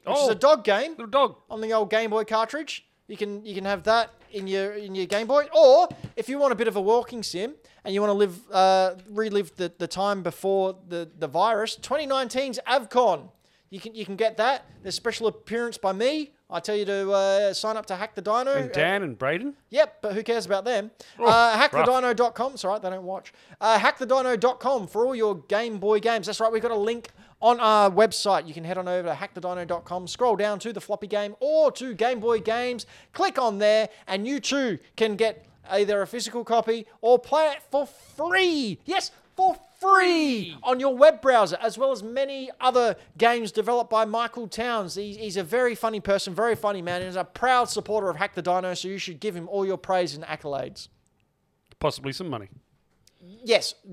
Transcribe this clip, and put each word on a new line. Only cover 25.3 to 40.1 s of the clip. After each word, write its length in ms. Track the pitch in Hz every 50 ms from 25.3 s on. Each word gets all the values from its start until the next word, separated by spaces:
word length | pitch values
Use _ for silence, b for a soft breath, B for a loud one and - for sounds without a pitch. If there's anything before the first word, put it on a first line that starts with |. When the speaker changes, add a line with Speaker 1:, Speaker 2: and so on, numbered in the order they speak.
| 196
Speaker 1:
Game 420 | 160 131 - 202 214 233 233 214
Boy 220 | 190 190 214 214 208
games. 260 | 214 226 233 220 160
That's 140 | 208 208 -
right, 120 | 220 220
we've 120 | 226 220 220
got 80 | 233
a 40 | 233
link 340 | 208 202 226 233 233 - - b b b b b b
on 200 | - 233 240 240
our 320 | 233 214 214 208 208 196
website. 560 | 180 196 220 202 - - - 202 190 156 160
You 80 | 165 147
can 80 | 170 160
head 160 | 170 185 185
on 80 | 180
over 200 | 180 180 185 170 170
to 40 | 147
hack 220 | 139 196 196 -
the 60 | 180
dino 220 | 175 180 180 180 175
dot 220 | 165 175 170 170
com, 220 | - 175 185 180
scroll 280 | 160 - - 247 247 208
down 220 | 180 208 208 208 180
to 140 | - 233 214
the 80 | 196
floppy 240 | - - 208 - 214
game 300 | 180 208 208 208 202 208 -
or 320 | 254 294 311 311 311 262 -
to 200 | - 247 262 214
Game 260 | 170 220 247 254 220
Boy 200 | 208 233 233 220
Games. 480 | 226 220 220 240 247 247 247 214 - b b b b b -
Click 240 | - 381 381 -
on 220 | - 247 226 202 196
there, 300 | 208 208 214 220 220 214 B B B
and 180 | B 190 196 208
you 140 | 254 285 262
too 400 | - - 269 285 262 233 175 - b b b
can 180 | - 226 214 208
get 300 | 185 220 220 208 - - _ _ _ _ -
either 320 | 185 208 208 196 208 202
a 60 | 190
physical 360 | 185 233 240 - 226 214 240 214
copy 440 | - 226 233 226 226 233 226 208 b b b
or 180 | - 233 254 240
play 320 | 240 - 277 311 311 302
it 100 | 277 302 - -
for 160 | 269 285 277
free. 920 | - - - - - - - 311 349 359 381 381 349 320 285 254 208 160 - -
Yes, 260 | - 370 - - - b b b b -
for 160 | - 381 370 -
free 60 | - - _ _ -
Speaker 2:
Free. 800 | 370 381 392 381 370 359